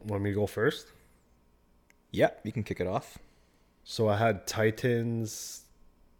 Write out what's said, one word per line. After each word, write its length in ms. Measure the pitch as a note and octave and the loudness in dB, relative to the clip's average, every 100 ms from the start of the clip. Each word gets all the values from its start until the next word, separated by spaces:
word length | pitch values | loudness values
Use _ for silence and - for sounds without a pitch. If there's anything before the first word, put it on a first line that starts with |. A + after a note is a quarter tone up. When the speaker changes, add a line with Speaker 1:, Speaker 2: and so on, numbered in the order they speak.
| G#2+ | -6
Speaker 1:
want 180 | G2+ | -2
me 60 | G2+ | 0
to 60 | G2+ | 0
go 120 | G2+ | 0
first? 400 | - C3 - - - _ _ _ _ _ _ _ _ _ _ _ | 2 0 0 -8 -20 _ _ _ _ _ _ _ _ _ _ _
Speaker 2:
Yeah, 180 | - - - | 2 2 2
you 80 | G#2 | -6
can 120 | A#2+ | -6
kick 160 | G2+ G2 | -4 -4
it 80 | F2+ | -2
off. 300 | G#2+ - - - _ _ _ _ _ | -4 -6 -16 -20 _ _ _ _ _
Speaker 1:
So 240 | - - A2 | -12 0 2
I 100 | G2+ | 4
had 300 | A2+ F#2+ - | 4 2 -2
Titans 1160 | - A2 A2 B2+ A#2 A#2 A#2 A2 - - - - _ - _ _ _ | 2 2 2 0 2 0 -2 -4 -8 -12 -14 -18 _ -20 _ _ _